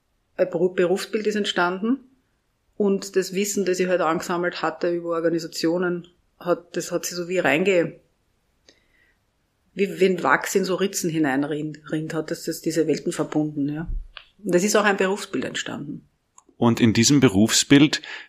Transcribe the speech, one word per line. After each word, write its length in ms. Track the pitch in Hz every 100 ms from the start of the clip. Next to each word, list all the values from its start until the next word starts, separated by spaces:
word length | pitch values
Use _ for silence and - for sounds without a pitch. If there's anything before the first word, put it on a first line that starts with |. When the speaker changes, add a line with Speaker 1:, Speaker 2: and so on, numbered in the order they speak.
| _ _ _ -
Speaker 1:
ein 140 | 180
Beru-, 240 | 165 180
Berufsbild 520 | 180 175 196 - 220 208
ist 100 | 208
entstanden 600 | 202 - 175 185 220 277 - _ _ _ _ _ _ -
und 400 | 202 196 - 190
das 180 | 185
Wissen, 300 | 185 202 -
das 160 | 185 175
ich 80 | 185
halt 120 | 180
angesammelt 600 | 160 165 - 175 175 -
hatte 280 | 160 - 180
über 200 | 175 170
Organisationen, 960 | 165 170 170 160 - 165 175 180 175 170 _ _ _
hat, 380 | 175 170 - -
das 140 | -
hat 160 | 170 -
sich 100 | 175
so 120 | 170
wie 100 | 180
reinge-, 600 | 156 147 185 180 151 - _ _ _ _ _ _ _ _ _ _ _ _ _ _ _ _ _
wie, 260 | - 196 165
wie 60 | 185
ein 160 | 175
Wachs 320 | 139 151 -
in 100 | 202
so 100 | 180
Ritzen 360 | 175 196 - 175
hineinrinnt, 680 | 156 151 131 143 151 151 151 - 156 156
hat 180 | 160 156
das, 140 | 165
das 160 | - 156
diese 260 | 165 160 156
Welten 260 | - -
verbunden, 560 | 165 147 156 151 147 143
ja. 200 | 151 175 - - - - _
Und 100 | 202
das 100 | 175
ist 120 | 202 214
auch 80 |
ein 120 | 208 196
Berufsbild 480 | 190 202 - -
entstanden. 640 | - - - 113 147 - _ _ _ _ _ -
Speaker 2:
Und 240 | 120 113
in 120 | 117
diesem 280 | 104 117 143
Berufsbild, 840 | 131 95 110 - - 139 151 - - -